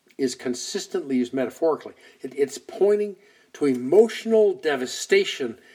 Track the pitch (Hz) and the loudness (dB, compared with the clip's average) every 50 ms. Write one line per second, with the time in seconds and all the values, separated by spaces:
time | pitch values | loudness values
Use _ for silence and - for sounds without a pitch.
0 | _ _ _ - 135 127 - - - 127 123 - - - - - - - - 185 | _ _ _ -4 -4 -4 -4 -4 -6 -6 -6 -6 -8 -8 -8 -8 -6 -6 -6 -6
1 | 156 139 135 127 120 - 131 135 127 110 - - 165 160 143 - - - - _ | -4 -2 0 0 0 0 -2 -2 -4 -4 -4 -2 0 0 0 -2 -4 -12 -18 _
2 | - - _ _ - 135 - 135 143 139 - - - - - - 196 202 208 208 | -20 -20 _ _ -14 -8 -4 -2 -2 -2 -4 -8 -14 -12 -2 0 2 2 4 2
3 | 208 208 185 - _ _ _ _ _ _ - - 151 139 127 123 123 135 175 208 | 0 -4 -8 -12 _ _ _ _ _ _ -6 -2 0 0 0 0 0 4 6 6
4 | 233 220 - - - 226 226 220 208 196 185 - - 151 143 127 127 120 - - | 6 6 2 -6 -2 2 4 4 4 4 2 0 -2 -2 -2 -2 -2 -6 -8 -10
5 | - - 196 202 185 - - - 131 113 110 - _ - | -2 2 2 2 2 0 -4 -6 -6 -8 -8 -10 _ -20